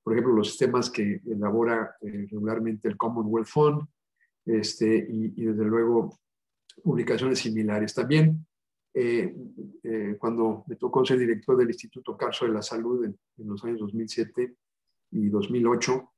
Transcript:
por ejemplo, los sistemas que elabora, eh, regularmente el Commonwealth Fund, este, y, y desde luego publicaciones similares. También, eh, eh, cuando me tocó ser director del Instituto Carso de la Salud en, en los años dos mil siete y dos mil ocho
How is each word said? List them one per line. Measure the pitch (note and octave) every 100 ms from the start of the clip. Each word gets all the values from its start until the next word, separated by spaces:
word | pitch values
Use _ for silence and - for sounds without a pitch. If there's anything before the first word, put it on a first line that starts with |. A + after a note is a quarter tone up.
por | -
ejemplo, | A2+ B2
los | A2 G#2
sistemas | - B2+ B2 A#2+
que | - G2+ F#2 A#2+
elabora, | G#2+ G2+ A2 A#2 A2+ G#2+ -
eh, | G#2 G2+ G2
regularmente | G#2+ G#2+ A2+ A2+ A2 A2
el | G#2
Commonwealth | A2+ A#2+ G#2+ A2+ A2
Fund, | D3+ D3+ D3+ D#3 _ _ _ _ _ -
este, | A2+ - - A2 A2 -
y, | A2 A2 -
y | A2+
desde | G#2+
luego | G#2+ A2+ A#2 A#2 G2 - _ _ _ _ _ -
publicaciones | - - A2+ A2 C3 B2+
similares. | A#2 A2 G#2+ G#2+ G#2+
También, | - A#2+ D#3 D#3+ D#3 - _ _ _ _
eh, | C3 A#2+ A#2 F2+ - A#2+ - C3+ -
eh, | A#2+ A2 G#2 G#2
cuando | A#2 A#2 A2+ G#2+ -
me | A#2
tocó | B2 C3 C3
ser | B2+
director | A#2+ G#2+ - B2+
del | A#2+
Instituto | A2+ A#2 B2+ B2 G#2+
Carso | A#2 - A#2+
de |
la | G#2+
Salud | - A#2 A#2 B2 G#2+
en, | G#2 _ -
en | G#2+
los | G2+
años | A#2 A2+
dos | G#2
mil | A2+ A2
siete | - A2 - B2 _ _ _ _ _ _
y | A2+ G#2
dos | G2+ G2
mil | A#2+ A#2
ocho | A#2+ - C3 -